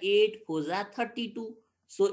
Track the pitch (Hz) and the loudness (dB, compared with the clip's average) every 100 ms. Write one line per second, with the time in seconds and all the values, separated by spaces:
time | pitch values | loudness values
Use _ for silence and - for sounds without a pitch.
0 | 185 202 214 214 - 156 147 185 208 - | 2 4 4 2 -6 -4 -2 -4 -4 -6
1 | 233 233 226 233 226 - _ _ _ - | -6 -6 -8 -8 -12 -14 _ _ _ 0
2 | 196 | 0